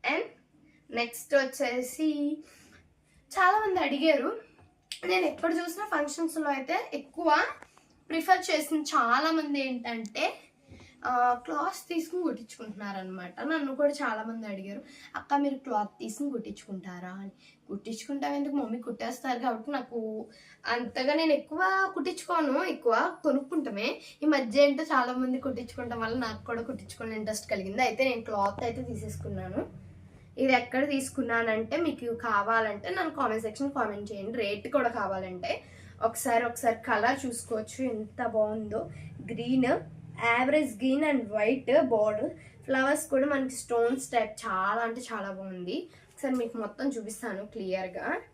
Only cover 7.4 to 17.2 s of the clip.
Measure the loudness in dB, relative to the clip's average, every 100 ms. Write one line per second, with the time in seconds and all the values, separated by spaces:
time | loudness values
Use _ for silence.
7.4 | 4 -4 -16 -20 _ _ _ -2 6 4
8.4 | 6 0 2 0 2 2 4 4 4 2
9.4 | 2 0 0 -4 -4 -6 -6 -2 -2 -2
10.4 | -18 _ _ -20 -20 -8 0 4 4 2
11.4 | -2 -2 -2 -4 -4 -4 -2 -2 -2 -4
12.4 | -10 -14 -12 -10 -8 -6 -8 -10 -10 -8
13.4 | -2 -2 -2 2 2 2 -2 -2 -6 -8
14.4 | -8 -8 -10 -12 -14 -20 -14 -14 0 2
15.4 | 2 -2 -2 -2 -2 -6 -10 -4 -4 -4
16.4 | -6 -12 -10 -10 -10 -12 -12 -12